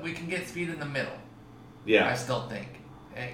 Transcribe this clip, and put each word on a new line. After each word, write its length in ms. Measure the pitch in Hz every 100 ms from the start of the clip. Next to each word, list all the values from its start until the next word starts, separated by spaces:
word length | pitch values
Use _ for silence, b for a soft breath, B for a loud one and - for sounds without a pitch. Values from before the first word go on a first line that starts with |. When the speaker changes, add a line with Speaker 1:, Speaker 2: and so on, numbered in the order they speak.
Speaker 1:
we 100 | 165
can 160 | - 170
get 180 | 185 -
speed 220 | 170 175
in 100 | 156
the 80 | 143
middle. 260 | 139 117 - - - - - - -
Speaker 2:
Yeah. 240 | - 107 113
Speaker 1:
I 60 |
still 340 | 123 - 120 -
think. 200 | 104 98 - - - - 110
Eh, 120 | 123